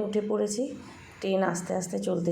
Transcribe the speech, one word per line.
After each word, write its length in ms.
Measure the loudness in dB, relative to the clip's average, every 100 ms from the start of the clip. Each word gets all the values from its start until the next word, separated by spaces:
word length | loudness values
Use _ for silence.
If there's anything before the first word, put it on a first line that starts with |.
| 2
উঠে 160 | 0 2
পড়েছি। 340 | 2 2 0 -2 -4 -12 -18 -18 -6
ট্রেন 220 | 0 4 4
আস্তে 200 | 0 -2 -2
আস্তে 180 | 0 -2 0
চলতে 240 | 2 2